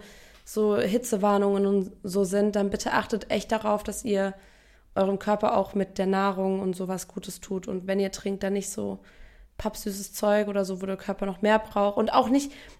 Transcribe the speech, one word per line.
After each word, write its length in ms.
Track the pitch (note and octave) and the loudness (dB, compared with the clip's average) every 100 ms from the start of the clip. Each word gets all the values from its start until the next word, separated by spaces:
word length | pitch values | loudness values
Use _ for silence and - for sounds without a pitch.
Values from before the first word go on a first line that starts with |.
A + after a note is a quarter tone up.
| - - - - | -8 -20 -20 -20
so 320 | - - G#3+ G3+ | -8 0 2 2
Hitzewarnungen 920 | G3 A#3 B3 G#3 G#3 G3+ G3+ G3 G3 | 2 0 0 2 4 4 4 4 4
und 260 | G3+ F#3+ - | 2 0 -6
so 220 | G3 F#3+ F#3+ | -4 0 2
sind, 320 | G3+ G#3 G#3 | 2 2 2
dann 140 | G3+ | 0
bitte 200 | G#3 - | -2 0
achtet 400 | - G3+ G#3+ - | 0 0 -4 -2
echt 220 | G3+ - | -2 0
darauf, 300 | A3 G#3+ G#3 | -2 0 0
dass 200 | G#3+ G3+ | -2 -6
ihr 300 | B3 G3 G3 F#3+ - - _ _ _ - | -2 0 0 -4 -16 -20 _ _ _ 0
eurem 240 | F#3+ G3 | 0 0
Körper 360 | G#3 G#3 - A3+ | 0 2 2 2
auch 180 | F#3+ G3+ | 0 -2
mit 220 | F#3+ - | -2 0
der 80 | F#3+ | 0
Nahrung 520 | G3 G3 F#3+ F#3+ F#3+ | 2 2 0 0 0
und 160 | F#3+ F3+ | -2 -4
sowas 320 | F#3 F#3 - | -4 -6 -8
Gutes 320 | - F#3 - | -10 -10 -12
tut. 260 | - F#3+ - | -6 -6 -4
Und 180 | F#3 F#3 | -6 -2
wenn 120 | G3 | 0
ihr 120 | F#3+ | 0
trinkt, 320 | - G3 G3 | -2 -6 -2
dann 100 | G3 | -2
nicht 160 | G3+ G3 | -2 -2
so 280 | - G3+ F#3+ - - - - - - | -6 -6 -8 -14 -20 -20 -20 -16 -6
pappsüßes 540 | G#3+ - G#3+ G3 G3+ | -6 -4 -6 -8 -10
Zeug 340 | - G#3 G#3 G#3 | -2 2 4 2
oder 160 | G3+ F#3+ | 0 -2
so, 160 | F#3 | -4
wo 40 | F#3+ | -6
der 120 | F#3+ | -6
Körper 280 | - F#3+ G3 | -6 -4 -4
noch 160 | F#3 | 0
mehr 180 | G#3 G#3+ | 4 4
braucht. 360 | G#3+ G#3 G3+ G3+ | 2 0 2 2
Und 160 | A3 | 4
auch 160 | C4+ A3 | 4 4
nicht, 240 | C#4 C#4+ - - - | 2 2 -8 -18 -20